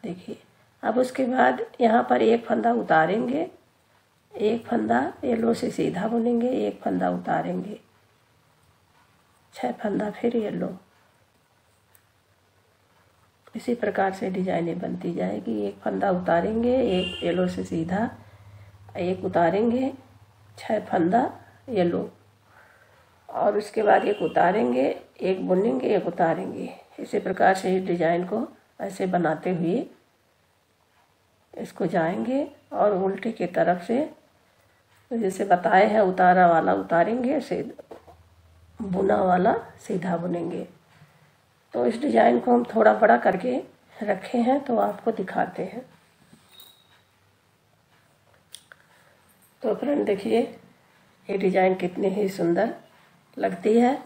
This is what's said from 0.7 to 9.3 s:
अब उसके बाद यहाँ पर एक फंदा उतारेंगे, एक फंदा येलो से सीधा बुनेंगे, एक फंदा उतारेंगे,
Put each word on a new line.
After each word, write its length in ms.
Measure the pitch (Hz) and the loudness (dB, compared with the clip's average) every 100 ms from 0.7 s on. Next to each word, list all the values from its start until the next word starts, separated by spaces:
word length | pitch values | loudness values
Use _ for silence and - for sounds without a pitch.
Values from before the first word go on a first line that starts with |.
| _ | _
अब 160 | - 226 | -2 0
उसके 260 | 254 - | 0 0
बाद 420 | 247 262 254 254 453 - | -2 2 2 2 -8 2
यहाँ 260 | 233 226 240 | 4 4 2
पर 120 | 254 | 2
एक 220 | 220 233 - | 4 2 0
फंदा 260 | 226 226 | 0 0
उतारेंगे, 760 | 240 202 160 165 208 247 277 349 - _ _ _ _ _ _ _ | 0 2 4 4 2 0 -2 -4 -10 _ _ _ _ _ _ _
एक 320 | - 208 233 - | -2 -2 -2 -2
फंदा 460 | 233 214 233 302 - | -2 2 0 0 -4
येलो 300 | 277 226 226 | -2 0 0
से 160 | 233 240 | 0 -2
सीधा 380 | - - 180 214 | -2 -2 -2 -2
बुनेंगे, 400 | 233 226 233 240 | 0 0 0 0
एक 320 | 262 208 196 | 0 -2 -4
फंदा 280 | 214 185 175 | -4 0 0
उतारेंगे, 680 | 180 - 165 165 180 180 - _ _ _ _ _ _ _ _ _ _ _ _ _ _ _ | -2 -2 -2 -2 -6 -6 -12 _ _ _ _ _ _ _ _ _ _ _ _ _ _ _